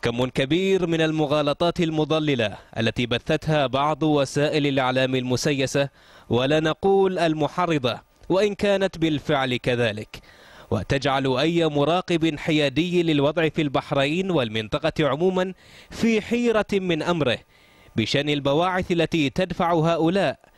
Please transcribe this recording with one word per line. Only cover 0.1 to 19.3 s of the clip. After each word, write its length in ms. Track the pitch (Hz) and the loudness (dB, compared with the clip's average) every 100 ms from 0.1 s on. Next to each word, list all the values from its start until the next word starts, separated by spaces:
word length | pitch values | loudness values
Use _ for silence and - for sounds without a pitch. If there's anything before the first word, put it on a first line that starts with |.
| 117 127 | -2 -4
كبير 600 | - 135 160 190 190 175 | -2 0 0 2 0 0
من 140 | 165 | 0
المغالطات 760 | 160 156 151 151 147 143 175 175 | 0 0 0 0 0 0 -2 0
المضللة 760 | 165 156 151 156 151 135 107 95 - - | -2 0 0 0 0 0 -2 -4 -14 -2
التي 280 | 113 - 120 | -2 0 -2
بثتها 640 | 120 - 156 - 156 135 | -2 -2 -4 0 0 0
بعض 360 | 131 147 156 | 0 0 0
وسائل 640 | 156 147 139 - 143 156 143 | 2 2 0 0 0 0 0
الإعلام 480 | 139 127 127 131 131 | 0 0 0 0 0
المسيسة، 720 | 127 127 160 139 131 143 139 _ - - - | 0 0 0 0 0 0 -2 _ -20 -20 -2
ولا 300 | 117 131 156 | 0 2 2
نقول 600 | 160 156 196 196 190 180 | 0 0 2 4 4 2
المحرضة 800 | 165 156 147 - 175 156 123 107 _ _ - | 0 0 -2 0 0 0 0 -4 _ _ -2
وإن 260 | 175 208 196 | 0 0 0
كانت 420 | 208 196 190 175 | 0 2 0 0
بالفعل 580 | 160 147 - 147 131 123 | -2 -2 0 0 0 -2
كذلك، 640 | - 123 117 107 107 - - - - - - | -2 0 0 -2 -12 -16 -20 -20 -20 -20 -6
وتجعل 680 | 101 90 139 139 135 135 127 | -6 -2 -2 0 0 0 0
أي 280 | 156 170 160 | 2 2 0
مراقب 760 | 143 143 175 - 170 160 151 | 2 2 0 0 0 0 -2
حيادي 640 | - 156 143 131 175 175 | -2 0 0 0 0 2
للوضع 460 | 165 151 143 156 160 | 2 2 2 2 0
في 120 | 160 | 0
البحرين 680 | 151 135 - 139 139 165 190 | -2 -2 -2 0 0 0 0
والمنطقة 760 | 165 120 110 107 147 160 - 151 | 0 0 -4 -4 -2 -2 0 0
عموما 460 | 135 180 185 185 185 - - - | 2 0 0 -4 -6 -20 -20 -18
في 320 | - 226 220 | -2 2 2
حيرة 440 | - 240 240 220 202 | 0 0 2 0 0
من 300 | 202 185 160 | -2 0 -2
أمره 340 | 151 175 131 107 - _ _ _ - - | 0 0 0 -2 -6 _ _ _ -10 -4
بشأن 340 | 110 139 147 | -2 0 0
البواعث 640 | 147 139 143 175 185 - | -2 0 0 0 -2 -2
التي 380 | 175 160 170 | -2 0 0
تدفع 440 | 139 | -2